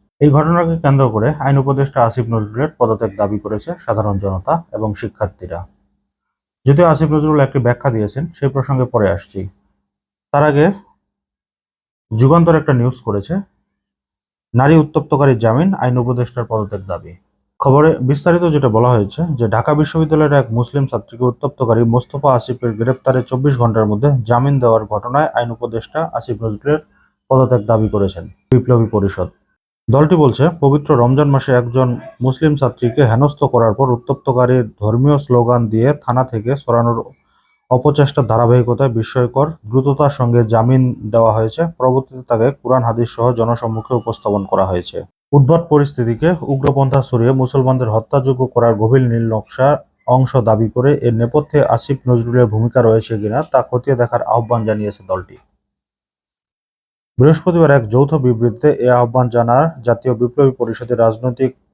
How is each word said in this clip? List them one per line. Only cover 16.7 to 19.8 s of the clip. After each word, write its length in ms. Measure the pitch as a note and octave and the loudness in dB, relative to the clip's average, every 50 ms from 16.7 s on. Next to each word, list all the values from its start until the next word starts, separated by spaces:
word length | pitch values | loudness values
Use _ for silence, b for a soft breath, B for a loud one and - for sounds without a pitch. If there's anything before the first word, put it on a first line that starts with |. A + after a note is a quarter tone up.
| G#2+ F#2+ | -8 -10
দাবি। 340 | F#2+ F#2+ F2+ E2 - E2 F2 - _ _ _ _ _ _ _ _ | -10 -10 -10 -10 -10 -16 -20 -20 _ _ _ _ _ _ _ _
খবরে 380 | - C3+ B2+ D3 D3+ D#3+ D3 - | 0 2 4 4 4 4 2 0
বিস্তারিত 420 | C3+ B2+ D3 C#3+ - F3 E3+ F3 F3 | -2 -2 -2 0 0 0 2 4 2
যেটা 260 | E3+ D3+ D3 C3+ A#2+ | 2 2 2 2 2
বলা 200 | G#2+ A2 A#2+ B2 | 2 2 4 4
হয়েছে 340 | B2 A2 G2+ G2 - - E3+ E3+ D3 | 4 2 0 -2 -4 -6 -4 -4 -2
যে 120 | A#2+ A#2+ G#2 | -2 -2 0
ঢাকা 260 | G#2 A2+ - D#3 D3+ | 0 0 0 0 0
বিশ্ববিদ্যালয়ের 600 | D3+ | 0